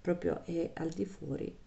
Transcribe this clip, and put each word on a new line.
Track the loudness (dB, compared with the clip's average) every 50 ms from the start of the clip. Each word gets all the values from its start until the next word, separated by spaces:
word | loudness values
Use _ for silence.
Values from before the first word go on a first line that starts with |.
proprio | 4 4 2 4 4 2 2 2 -2
è | -2 0 0 0 0 -2
al | -2 -2 -2
di | 0 0 -2
fuori | -2 -2 -8 -4 -4 -2 -2 -2 -4 -6 -10 -18